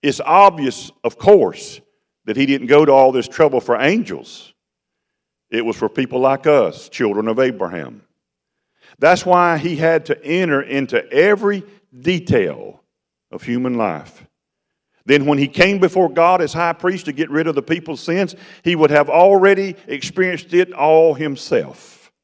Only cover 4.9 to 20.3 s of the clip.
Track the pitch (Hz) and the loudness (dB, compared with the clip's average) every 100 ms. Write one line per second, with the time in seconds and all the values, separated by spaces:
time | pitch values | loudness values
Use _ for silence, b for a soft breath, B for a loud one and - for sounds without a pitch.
4.9 | _ _ _ _ _ _ 117 113 107 107 | _ _ _ _ _ _ -6 -6 -4 -6
5.9 | - 131 127 131 135 151 143 95 - - | -4 -4 -2 0 0 2 2 2 -4 -20
6.9 | - 117 101 110 113 131 107 90 87 67 | -4 -2 -2 -4 -2 -2 -2 -8 -8 -12
7.9 | 78 _ _ _ _ _ _ b b b | -18 _ _ _ _ _ _ b b b
8.9 | b 147 180 180 180 175 160 165 151 160 | b 2 2 2 2 2 0 -4 -2 0
9.9 | 160 156 147 147 170 180 139 - 139 131 | 0 -2 -8 -4 -4 -2 -4 -4 -6 -4
10.9 | 120 - 131 185 208 208 202 - b b | -4 -2 0 2 2 -2 -6 -10 b b
11.9 | 127 131 180 180 135 90 64 50 - _ | -8 -4 -4 0 -2 -2 -6 -16 -20 _
12.9 | _ _ _ _ - - 120 127 120 107 | _ _ _ _ -16 -8 -6 -4 -4 -4
13.9 | 78 - _ _ _ _ _ _ _ _ | -6 -14 _ _ _ _ _ _ _ _
14.9 | _ - 143 139 143 139 - 180 202 180 | _ 0 0 2 -2 -2 0 0 2 0
15.9 | 185 175 170 170 185 151 156 170 165 180 | 0 0 2 2 2 -2 -4 -4 -2 -4
16.9 | 190 - 139 156 147 160 139 - 170 165 | -4 -10 -8 -4 -4 -2 -4 -4 -8 -6
17.9 | 143 - 175 190 - B B 170 170 151 | -12 -6 -4 -4 -8 B B -4 2 4
18.9 | 147 147 151 185 196 190 196 196 - b | 4 2 4 6 6 4 2 -2 -10 b
19.9 | 147 - - 185 | -10 -8 -4 -4